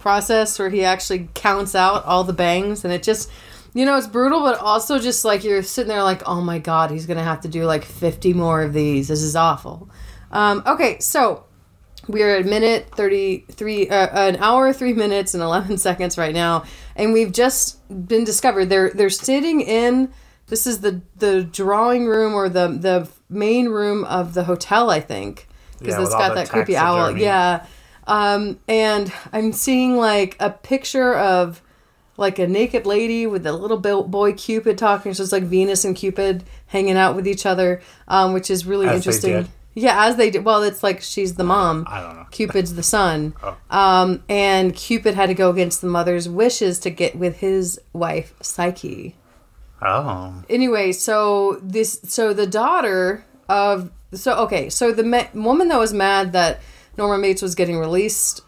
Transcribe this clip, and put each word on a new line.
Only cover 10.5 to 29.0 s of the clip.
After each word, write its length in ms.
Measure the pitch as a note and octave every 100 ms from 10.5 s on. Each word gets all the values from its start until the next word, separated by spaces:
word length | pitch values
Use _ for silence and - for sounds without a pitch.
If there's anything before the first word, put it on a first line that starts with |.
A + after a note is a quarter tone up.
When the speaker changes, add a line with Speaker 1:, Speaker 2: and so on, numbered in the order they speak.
| G3+ A3+
Speaker 1:
okay, 320 | D#4 C4+ -
so 440 | - D#4 A#3 E3+ - _ _ _ _ - -
we 160 | G#3
are 140 | G#3 G3
at 100 | F#3
minute 440 | G#3+ A3+ A3 -
thirty-three, 920 | - G3+ G3 G3 F#3 - - G#3+ G#3 F#3+
uh, 400 | G3 F#3 G3 G3
an 80 | F3+
hour, 360 | G#3 B3+ C4
three 200 | C4 B3
minutes, 420 | A3+ G#3 G3+ F#3+
and 80 | F3+
eleven 340 | E3 F3 F#3+ G3
<laughs> 80 | G3
seconds 280 | F3+ F3+ E3+
right 180 | D#3+
now, 280 | D#3+ E3+ E3 - - -
and 180 | - G#3+
we've 200 | A3+ A3
just 460 | F3+ B3+ - - - _ F#3+ F3+
been 160 | A3+
discovered. 420 | A3+ - B3+ G3 F#3
They're, 240 | F#3+ F#3
they're 200 | G3 G3
sitting 500 | - - C4+ D#4+ D#4
in, 520 | G#3+ A3+ A#3+ B3+ C4 - - _ _
this 180 | A3 B3
is 120 | G#3+
the, 220 | G3+ F#3 - -
the 260 | G#3 F#3+
drawing 640 | F3 - F#3+ G3+ A#3+ B3 A#3
room 280 | A3 A3
or 140 | G#3 F#3+
the, 200 | F3+ F3
the 400 | D#3 F#3 F#3 E3 - _
main 400 | F#3+ G#3 A#3+ A#3+
room 360 | G#3+ G#3 G#3
of 300 | - F3+ F3
the 100 | F3
hotel, 460 | F3 F3 - G#3+ A#3+
I 100 | D#3
think, 480 | - G#2 G2+ - - - - -
'cause 80 | A#2+
Speaker 2:
Yeah, 60 |
Speaker 1:
it's 40 | G2+ F#2+
Speaker 2:
with 20 |
all 60 | A2
Speaker 1:
got 80 | F#2+
Speaker 2:
the 40 | G#2+
Speaker 1:
that 120 | F2
creepy 260 | A2 A2 F3+
owl. 200 | E3+ F3
Speaker 2:
taxidermy. 260 | E3 F3+
Speaker 1:
Yeah. 420 | G#3 F#3+ F3+ F3 - - - - -
Um, 520 | G#3 G#3 G3+ G#3 F#3+ -
and 460 | A3 A3 G#3